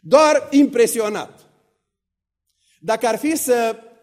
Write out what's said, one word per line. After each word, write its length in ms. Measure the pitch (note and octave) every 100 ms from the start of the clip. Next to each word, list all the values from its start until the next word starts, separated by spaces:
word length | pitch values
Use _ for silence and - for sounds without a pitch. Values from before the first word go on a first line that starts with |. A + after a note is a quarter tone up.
Doar 480 | D#3+ C4 D#4 D4+ -
impresionat. 1000 | C#4 C#4 A#3 A#3 A#3 G#3+ G#3 B2 - _ _ _ _ _ _ _ _ _ _ _ _ _ _
Dacă 260 | D#3+ A3 A#3
ar 120 | A3
fi 180 | D4 D#4+
să 460 | - B3 A3+ A3 - _